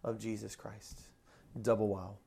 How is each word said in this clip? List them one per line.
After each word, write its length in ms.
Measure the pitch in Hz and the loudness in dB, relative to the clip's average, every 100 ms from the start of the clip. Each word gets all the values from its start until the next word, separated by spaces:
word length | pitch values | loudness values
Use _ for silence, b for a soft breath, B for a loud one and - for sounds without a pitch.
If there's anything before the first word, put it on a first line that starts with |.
of 140 | 120 113 | -2 -2
Jesus 360 | 110 107 107 | -2 -2 -4
Christ. 460 | - 104 107 - - - - - B B - | -8 -12 -12 -14 -16 -18 -20 -20 B B -2
Double 280 | 113 110 107 | 4 6 6
wow. 280 | 95 92 101 | 2 -4 -12